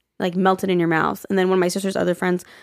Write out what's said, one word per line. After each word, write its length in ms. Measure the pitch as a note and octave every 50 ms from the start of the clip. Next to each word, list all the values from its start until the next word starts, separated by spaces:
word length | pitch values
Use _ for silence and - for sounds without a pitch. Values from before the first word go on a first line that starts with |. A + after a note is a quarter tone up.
| _ _ _ -
like, 180 | F#3 F#3 E3+ F#3
melted 320 | F#3+ F#3+ F#3+ F#3 - F#3+
in 100 | F#3 F3
your 80 | E3+ E3
mouth. 380 | E3 D#3+ D#3 - - - - -
And 100 | G3+ F#3+
then 120 | F#3 F#3
one 80 | F#3 F#3
of 20 |
my 80 | F3+ F3+
sister's 300 | F3+ G3 F#3+ G3 F#3+ -
other 180 | F3+ F3 F3
friends 300 | - - F3+ F3+ F3+ - - - -